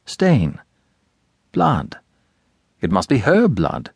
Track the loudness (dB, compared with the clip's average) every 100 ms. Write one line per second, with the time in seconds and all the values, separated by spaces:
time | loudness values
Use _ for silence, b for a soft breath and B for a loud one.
0 | -20 -2 2 2 0 -4 -18 _ _ _
1 | _ _ _ _ _ -2 0 0 -4 -14
2 | _ _ _ _ _ _ _ _ -2 -2
3 | 0 0 2 2 2 0 -2 -4 -12